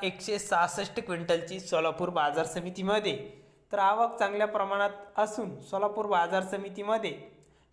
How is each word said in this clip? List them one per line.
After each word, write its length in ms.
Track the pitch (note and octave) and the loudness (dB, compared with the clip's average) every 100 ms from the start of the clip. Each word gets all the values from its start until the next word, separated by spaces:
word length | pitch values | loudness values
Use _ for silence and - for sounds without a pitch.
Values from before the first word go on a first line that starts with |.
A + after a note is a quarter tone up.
एकशे 360 | F#3+ F#3 - G#3 | -4 -4 -4 -4
सहासष्ट 600 | - F3 F3 G#3 G3 - | 2 2 2 0 -6 -6
क्विंटलची 600 | - E3+ E3+ E3+ E3 F#3 | -4 -4 0 0 0 -10
सोलापूर 500 | - E3 D#3+ D#3+ F3+ | 0 2 2 0 -2
बाजार 340 | E3+ D3 D#3+ D#3+ | 0 2 2 0
समितीमध्ये. 720 | F3+ F3 F#3 F#3+ G#3+ G3 C3+ - - - _ _ | -4 -6 -4 0 2 2 -2 -6 -16 -20 _ _
तर 80 | G3+ | 2
आवक 380 | G3 G#3+ A#3 - | 4 4 2 2
चांगल्या 280 | G3+ G#3 G#3+ | 0 2 2
प्रमाणात 720 | G#3 G3 G3+ G3+ G3+ - - | 2 0 2 2 0 -4 0
असून 400 | A3 - G3 - | 0 0 -6 -8
सोलापूर 440 | - G3 G#3 G#3 G#3 | -6 -2 0 0 2
बाजार 360 | F3+ E3+ F#3+ F#3 | 2 4 0 0
समितीमध्ये 720 | G3 G3 F#3 G3+ A3 G3 - - - _ _ _ | -4 -6 -6 0 0 0 -6 -14 -20 _ _ _